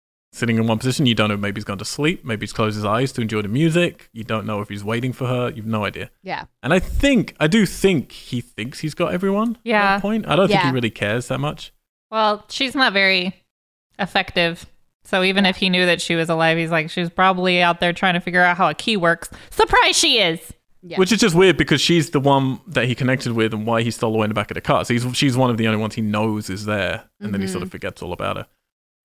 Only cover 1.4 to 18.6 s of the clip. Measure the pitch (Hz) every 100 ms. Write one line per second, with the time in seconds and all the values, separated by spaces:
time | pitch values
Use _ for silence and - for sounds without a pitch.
1.4 | 101 101 104 98 104 - 147 185 135 107
2.4 | 104 - 110 107 104 110 135 - 113 110
3.4 | 101 120 165 165 175 - - 113 107 110
4.4 | 104 104 104 101 101 117 127 120 123 123
5.4 | 123 120 110 110 101 80 101 _ 190 170
6.4 | - _ 127 180 - - 277 262 139 -
7.4 | 156 214 196 - 196 175 - - - 123
8.4 | - - 113 147 156 - 170 180 196 196
9.4 | 226 226 226 214 202 196 196 220 196 151
10.4 | 190 196 175 131 117 - 104 113 120 131
11.4 | 143 - - _ _ _ _ 220 214 208
12.4 | - - 269 285 254 196 190 190 180 -
13.4 | _ _ _ _ _ - 190 202 180 -
14.4 | 170 170 - _ _ _ - 196 185 190
15.4 | 196 190 190 180 180 170 - 170 165 160
16.4 | 160 165 165 165 156 - 170 - 190 185
17.4 | 185 180 175 170 175 175 190 175 180 180
18.4 | 180 175